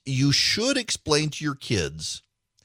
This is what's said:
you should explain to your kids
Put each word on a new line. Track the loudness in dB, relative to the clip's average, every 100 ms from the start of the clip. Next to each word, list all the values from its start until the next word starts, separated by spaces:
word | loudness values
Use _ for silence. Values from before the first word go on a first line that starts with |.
| -4
you | 2 4
should | 4 2 2 0 0
explain | -2 -4 2 2 2
to | -2
your | -6 -6
kids | -2 -2 -2 -4 -10 -10 _ _ _ _